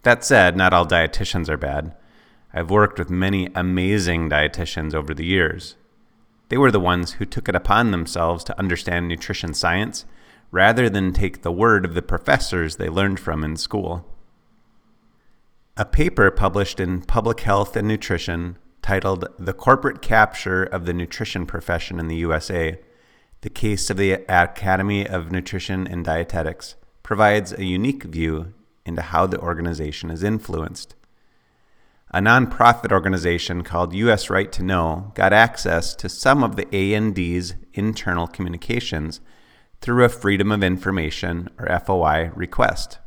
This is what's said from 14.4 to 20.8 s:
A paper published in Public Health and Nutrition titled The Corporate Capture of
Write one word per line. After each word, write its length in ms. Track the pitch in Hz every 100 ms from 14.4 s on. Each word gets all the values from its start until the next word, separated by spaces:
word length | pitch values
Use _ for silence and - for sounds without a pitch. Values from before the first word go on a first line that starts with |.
| _ _ _ _ _ _ _ _ _ _ _ _ _ -
A 80 |
paper 460 | 107 - 170 - 98
published 480 | - 98 92 98 -
in 240 | 90 90
Public 380 | 87 117 110 113
Health 360 | 110 101 101 107
and 120 | 104
Nutrition 680 | 110 - 87 - 85 87 90 - _
titled 440 | - 98 95 95 87 -
The 160 | 85
Corporate 480 | - - 135 139 -
Capture 640 | - 110 107 - 98 92
of 240 | 95 92